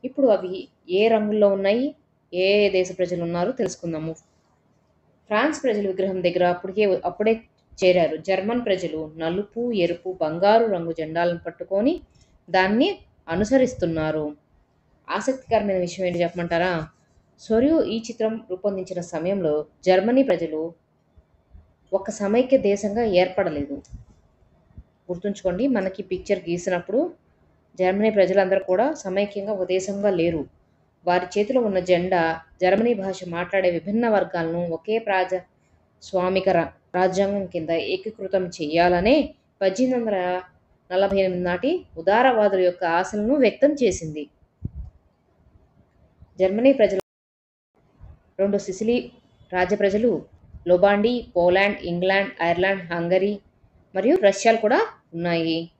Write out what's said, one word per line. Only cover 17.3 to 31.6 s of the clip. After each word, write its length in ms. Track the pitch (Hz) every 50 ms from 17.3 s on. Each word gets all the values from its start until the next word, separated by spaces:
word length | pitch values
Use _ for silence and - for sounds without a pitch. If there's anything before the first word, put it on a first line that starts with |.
| _ _
సొరియు 440 | - - 220 220 254 285 320 320 240
ఈ 160 | - 208 226
చిత్రం 440 | 226 - 226 - 220 220 220 226 - _
రూపొందించిన 520 | 180 185 - 208 196 190 190 185 185 175
సమయంలో 640 | 170 - - 160 160 180 202 202 175 156 151 151 151 _ _ _ -
జర్మనీ 380 | 180 185 190 190 226 247 262 269
ప్రజలు 500 | 262 185 165 170 156 156 156 160 170 170 _ _ _ _ _ _ _ _ - _ _ _ _ _ _ _ - - _ _ _ _ _ -
ఒక 160 | 190 190 -
సమైక్య 480 | 214 - 208 196 208 240 262 254 269 262
దేశంగా 460 | - 202 202 202 - 208 202 226 240
ఏర్పడలేదు. 800 | 220 190 180 185 180 - - 196 180 151 147 143 143 143 - - - - - - _ - _ _ _ _ _ _ _ _ _ _ _ _ - - _ _ _ _ -
గుర్తుంచుకోండి, 560 | 180 170 185 208 196 - - 190 180 180 240 277
మనకి 360 | 254 214 190 190 190 - 190
picture 360 | - 185 180 - - 202 185
గీసినప్పుడు 760 | 165 165 170 175 175 196 185 175 175 - - 247 320 359 - _ _ _ _ _ _ _ _ _ _ _ _ -
Germany 300 | 185 185 190 202 214 220
ప్రజలందరూ 500 | 208 202 190 170 190 196 190 185 190 190
కూడా 340 | - - 185 185 226 285 -
సమైక్యంగా 600 | 208 - 190 185 196 202 202 - 202 196 208 214
ఒక 140 | 190 185 175
దేశంగా 420 | 180 190 185 196 196 202 202 208
లేరు. 360 | 196 175 165 170 170 156 139 - _ _ _ _ _ _ _ _ _ _ _
వారి 200 | 175 175 180 180
చేతిలో 360 | 180 - 202 208 208 254 254